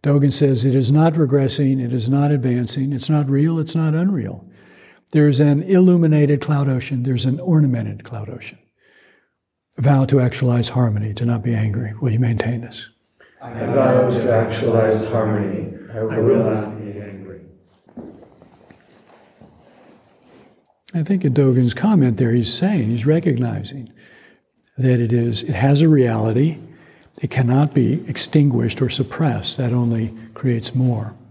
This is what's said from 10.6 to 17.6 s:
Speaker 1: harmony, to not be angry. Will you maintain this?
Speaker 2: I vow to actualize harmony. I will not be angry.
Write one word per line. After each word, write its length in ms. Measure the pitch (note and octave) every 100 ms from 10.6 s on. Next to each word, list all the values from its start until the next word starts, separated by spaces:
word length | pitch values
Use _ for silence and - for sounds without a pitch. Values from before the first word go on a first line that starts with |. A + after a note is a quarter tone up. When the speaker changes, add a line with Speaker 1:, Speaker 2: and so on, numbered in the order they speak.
| A#2
Speaker 1:
harmony, 440 | B2+ A#2+ G#2 G#2+
to 120 | G#2
not 180 | A#2+ A#2
be 100 | A#2
angry. 400 | A2+ G#2+ G#2 A2+ -
Will 100 | C3
you 80 | A2
maintain 420 | A#2+ A2+ A2+ A#2+
this? 280 | A#2+ - - _ _ _ _ _
Speaker 2:
I 120 | B2
vow 560 | A2+ - C3+ C3 B2+ B2
to 220 | A2+ A#2
actualize 760 | A2+ G#2+ - B2 A2+ A2 A2 -
harmony. 640 | A2+ G#2+ G#2 G2 F#2+ - - -
I 80 | A2+
will 420 | A2 A2 A2+ A#2
not 360 | A2 G#2+ - G#2
be 200 | G#2 G2
angry. 420 | G#2 F#2+ F#2 F#2+ - _